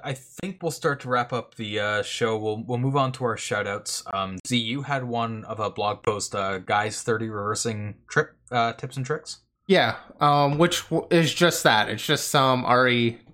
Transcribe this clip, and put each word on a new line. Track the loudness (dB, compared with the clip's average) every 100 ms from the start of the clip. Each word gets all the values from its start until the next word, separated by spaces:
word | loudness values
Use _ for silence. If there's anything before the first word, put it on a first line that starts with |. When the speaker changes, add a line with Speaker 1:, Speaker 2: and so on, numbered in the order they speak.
Speaker 1:
I | -8
think | -10 -12 -12 -10 -6
we'll | -8
start | -2 -2 -2
to | -2
wrap | -2 0
up | -4 -6 -10
the, | -6 -2
uh, | 0 -2
show. | -2 -2 -2 0
We'll, | -2 -4
we'll | -4 -2
move | 0 0
on | 0
to | -2
our | -4 -4
shout-outs. | -4 -4 -2 -6 -6 -10 -6
Um, | -6 -4 -6 -2
Z, | -2
you | -2 -6
had | -4 -6 -4
one | -4 -4 -6 -10
of | -6
a | -6
blog | -2 -4 -2
post, | -2 -4 -4 -4
uh, | -4 -4
Guy's | 0 0 0 -4
thirty | -2 -2 -2
reversing | -6 -4 -4 -4 -4 -8 -12 -4
trip, | -2 -2 _ -4
uh, | 0 0
tips | -2 -10 -8
and | -6
tricks? | -6 -8 -18 _ _ 2
Speaker 2:
Yeah, | 4 4 -2 -10 2
um, | 4 6 4 4
which | 2 2 -2
w-, | -2 4
is | 4 4
just | 4 2 4
that. | 4 4 2
It's | -2 -2
just | -2 2
some | 4 4 4 4
R | 4 6
E | 4 2 0 _